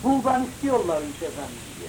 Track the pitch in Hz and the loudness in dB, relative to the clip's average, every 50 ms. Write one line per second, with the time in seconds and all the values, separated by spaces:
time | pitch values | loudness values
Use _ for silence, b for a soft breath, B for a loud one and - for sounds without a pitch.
0 | - 254 277 269 226 262 262 254 262 - - - - 277 254 233 190 175 165 151 | 4 4 4 4 4 4 4 4 2 -2 -4 -4 0 2 2 4 4 2 0 0
1 | 151 147 139 - 165 151 - 143 139 127 120 117 - - - - - | -2 -4 -8 -6 -6 -6 -6 -6 -10 -10 -10 -12 -12 -12 -12 -12 -12